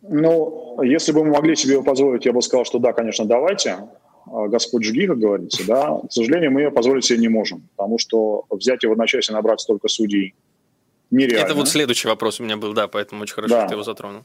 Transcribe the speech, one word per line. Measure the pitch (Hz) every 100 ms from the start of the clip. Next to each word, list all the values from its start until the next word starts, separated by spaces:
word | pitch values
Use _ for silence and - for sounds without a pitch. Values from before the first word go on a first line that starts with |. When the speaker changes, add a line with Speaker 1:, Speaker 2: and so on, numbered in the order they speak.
Speaker 1:
Ну, | - 151 160 165 156 - - -
если | 131 156 160
бы | 151
мы | 156
могли | 147 156 156
себе | 131
её | 139
позволить, | 131 131 139 123 127
я |
бы | 120
сказал, | 120 127 117
что | 123
да, | 120
конечно, | 117 113 107 107
давайте. | 117 156 196 - 92 104 - _ _ -
А, | 113 104
Господь | 117 - 120
жги, | 107 120 196
как | 143
говорится, | 107 101 85 - 92
да. | 123 147 - -
К |
сожалению, | - 117 165 156
мы | 135
её | 147
позволить | - 120 135 117
себе | 120
не | 117
можем, | 113 98 85 - -
потому | 98 113
что | - 113 110 104 -
взять | 104 120 127
и | 117
в |
одночасье | 110 113 127 110 110
набрать | 110 107
столько | - 104 107
судей – | - 107 101 95 _ _ _ _ _ _ _ _
нереально. | 127 135 113 143
Speaker 2:
Это | 147
вот | 139
следующий | 151 143 120 110
вопрос | 110 113 104
у |
меня | 117 107
был, | 107
да, | 107 101
поэтому | 107 104 104
очень | 104 -
хорошо, | 107 117
Speaker 1:
Да. |
Speaker 2:
что | 101
ты | 104
его |
затронул. | 104 107 104 101